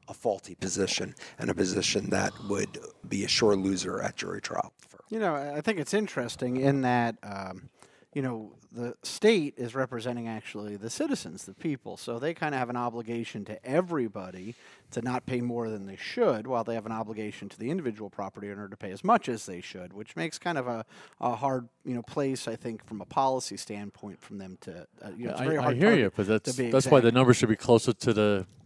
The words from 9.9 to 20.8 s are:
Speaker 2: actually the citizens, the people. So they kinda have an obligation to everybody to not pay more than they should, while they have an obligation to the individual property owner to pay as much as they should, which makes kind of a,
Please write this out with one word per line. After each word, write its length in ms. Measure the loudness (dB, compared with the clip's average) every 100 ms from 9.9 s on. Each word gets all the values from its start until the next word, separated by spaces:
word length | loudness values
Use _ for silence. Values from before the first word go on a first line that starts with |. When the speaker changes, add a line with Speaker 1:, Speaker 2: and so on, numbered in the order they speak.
| -4 -6 -6 -6
Speaker 2:
actually 480 | -8 -10 -10 -10 -8
the 140 | -8
citizens, 560 | -4 -2 -2 -6 -12 -16
the 80 |
people. 420 | -8 -6 -6 -8 -12
So 240 | -8 -4
they 140 | -4
kinda 240 | -2 -4 -2
have 120 | -2
an 60 | -2
obligation 720 | -4 -4 -6 -6 -6 -8 -10
to 200 | -12 0
everybody 920 | 0 2 -2 -2 -4 -10 -12 -14 -14 -20 -20 _
to 100 | -6
not 240 | -4 -4 -2
pay 160 | -4
more 280 | -2 -4 -4
than 160 | -6 -10
they 100 | -12
should, 520 | -8 2 4 4 0
while 160 | -2
they 100 | 0 -4
have 100 | -4
an 60 |
obligation 560 | -6 -6 -6 -8 -8 -14
to 80 | -8
the 120 | -4
individual 380 | -2 -4 -6 -10
property 420 | -8 -10 -8 -10
owner 160 | -10 -12
to 80 | -10
pay 160 | -10
as 120 | -2
much 260 | 2 4 2
as 160 | -6 -8
they 160 | -12
should, 320 | -12 -14 -14
which 220 | -14 -12 -6
makes 220 | -6 -4
kind 200 | -4 -2
of 100 | -2
a, 180 | -6